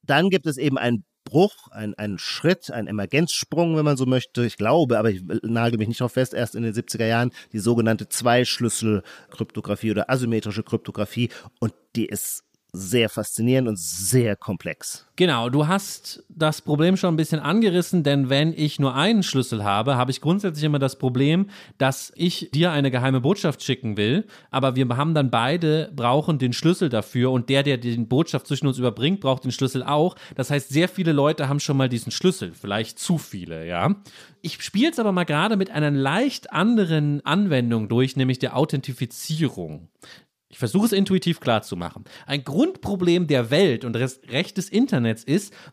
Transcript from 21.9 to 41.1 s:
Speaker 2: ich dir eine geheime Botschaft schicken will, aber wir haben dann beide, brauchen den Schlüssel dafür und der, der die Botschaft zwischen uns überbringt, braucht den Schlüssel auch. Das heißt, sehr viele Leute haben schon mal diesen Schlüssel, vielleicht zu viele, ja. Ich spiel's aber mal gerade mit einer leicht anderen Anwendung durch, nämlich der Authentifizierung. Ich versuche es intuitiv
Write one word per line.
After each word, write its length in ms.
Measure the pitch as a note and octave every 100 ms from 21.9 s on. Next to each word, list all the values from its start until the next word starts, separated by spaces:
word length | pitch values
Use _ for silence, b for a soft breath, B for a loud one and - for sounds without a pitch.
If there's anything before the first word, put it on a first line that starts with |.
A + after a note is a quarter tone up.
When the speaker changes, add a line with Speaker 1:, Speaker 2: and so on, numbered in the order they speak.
| C3+ - -
Speaker 2:
ich 340 | F3 - E3+
dir 200 | C#3+ F3
eine 180 | D3+ C#3
geheime 320 | B2 B2+ C3
Botschaft 400 | B2+ G3+ E3+ -
schicken 340 | - B2+ A2+ G#2
will, 300 | G#2 D#3 A3 B B
aber 260 | C3 C3+ B2+
wir 100 | C3
haben 200 | A#2+ D3+
dann 160 | D#3 C3+
beide, 600 | A#2+ A#2+ F3 E3 D#3 - C#3+
brauchen 420 | A#2 C3+ D#3 D3+
den 140 | B2+
Schlüssel 380 | A#2+ D#3 - D3
dafür 400 | A#2 - B2+ B2
und 180 | B2+ A#2+
der, 140 | C3+
der 160 | C#3+ B2+
die 180 | A#2+ A#2
Botschaft 500 | A2 B2+ E3 C#3 -
zwischen 200 | C#3 C#3+
uns 100 | A#2+
überbringt, 440 | B2 G#2+ C#3 G3
braucht 240 | C3+ B2+
den 80 | C3
Schlüssel 300 | A#2+ C3+ C3
auch. 320 | B2 D3 F3 - B
Das 160 | - B2+
heißt, 180 | C#3+ -
sehr 200 | C#3 F3
viele 240 | - E3
Leute 360 | D3 C#3+ D#3 C#3
haben 120 | C#3+
schon 180 | - C#3
mal 100 | C3
diesen 240 | A#2+ -
Schlüssel, 400 | - F#3 F#3 F#2
vielleicht 460 | E2 G2+ G2+ A2+ -
zu 180 | - E3
viele, 500 | - G2+ E2+ E2 E2
ja. 280 | F2 G#2+ G3+ B B B B
Ich 200 | E3 -
spiel's 360 | - F#3+ D4+ E4
aber 140 | G#3+
mal 120 | F3+
gerade 320 | E3+ D3+ G3 G#3+
mit 140 | F#3+
einer 200 | D3+ D3+
leicht 600 | C#3+ C3+ E3+ C#4 - -
anderen 720 | D3+ G3 A#3 F3+ D#3+ D3 D3
Anwendung 640 | - E3 G3+ C3+ A#2+ A#2 G#2+
durch, 280 | A#2 C3 C3+
nämlich 220 | C3 B2+
der 160 | B2+
Authentifizierung. 1300 | B2+ D#3+ C#3+ - B2+ B2+ - - D#3 D#3 - E2 D2+ E2 _ B B B _ _
Ich 100 | -
versuche 280 | A#2 F3+ A3+
es 60 |
intuitiv 480 | G3 G3